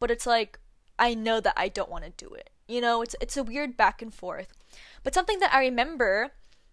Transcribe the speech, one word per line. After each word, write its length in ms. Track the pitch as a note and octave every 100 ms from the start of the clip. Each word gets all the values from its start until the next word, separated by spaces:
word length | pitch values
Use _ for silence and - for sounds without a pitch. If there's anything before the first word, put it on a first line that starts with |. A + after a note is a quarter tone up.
but 100 | A#3+
it's 140 | A#3+ B3
like, 340 | A#3 G#3+ - - _ _ -
I 140 | A#3+
know 260 | A3+ A3 A3+
that 140 | G#3 -
I 140 | F#3
don't 200 | G3+ -
wanna 200 | E3+ D#3+
do 180 | - -
it. 160 | - - _ -
You 140 | A#3+
know, 200 | A#3+ A#3
it's, 140 | A#3+ -
it's 160 | A#3 C#4
a 60 |
weird 340 | A3+ C4 D4 B3
back 240 | G#3+ -
and 120 | A3+
forth. 360 | - F3+ D#3 F#3+ - - - - -
But 120 | -
something 260 | F#4 F#4 G4
that 140 | F#4+
I 80 | C4+
remember 680 | C4 A#3+ C#4 D#4 A3 G3+ C#4+ - - - _